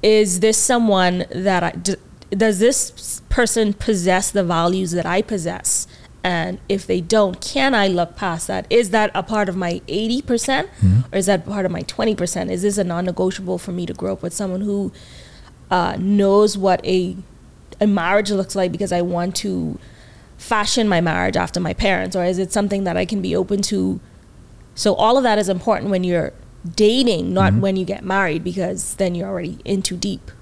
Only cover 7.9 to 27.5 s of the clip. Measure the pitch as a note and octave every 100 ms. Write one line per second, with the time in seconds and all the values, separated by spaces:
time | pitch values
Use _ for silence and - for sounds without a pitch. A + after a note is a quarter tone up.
7.9 | F3 E3+ - F#3+ E3 - F#3+ - A#3 G#3+
8.9 | G#3+ G#3+ - - G#3+ G3 F#3 F3 F3 -
9.9 | F#3 A3 B3 - A#3 - C4+ F#4+ - G2
10.9 | G2+ B2+ F#3+ F#3 F#3+ D#3+ - F#3 E3+ E3
11.9 | - A3+ G#3+ F3+ F#3 F3+ F3+ G3+ G3+ F3+
12.9 | E3+ F#3 F3+ F#3 F#3+ F#3 F3+ F#3 F3+ E3+
13.9 | F3+ F3+ F#3+ E3+ - G3 F#3 G3+ G3+ F#3+
14.9 | - - - - - - - - F3+ F3
15.9 | - F#3 G3+ G3 G3+ G#3 G3+ F#3+ F3 -
16.9 | F3+ F3+ F#3 - - - - - - G#3
17.9 | G3 E3+ G3+ G#3 G3+ F#3+ G3 F#3 E3+ G3
18.9 | F3+ F3 F3 F3 F#3+ G#3 F#3 D#3+ F#3 -
19.9 | - - - - - - G#3+ G#3 - G#3+
20.9 | F3+ E3+ E3 F#3 F#3 F3 - F3 F3+ G3+
21.9 | F#3 F#3 F#3 F3+ F#3 F#3 G#3 G3+ G3+ F#3+
22.9 | F3 F#3 G3+ F#3 F3 F#3+ G3+ G3 G3+ -
23.9 | F#3 - - - - - - - - G#3+
24.9 | F#3+ A3 B3+ B3 G#3+ F#3+ F#3 G3+ G#3+ D#3+
25.9 | F#3+ F3+ F3 D3+ - - - E3+ E3 G#3+
26.9 | B3 B3 F3+ F3 F#3 F#3+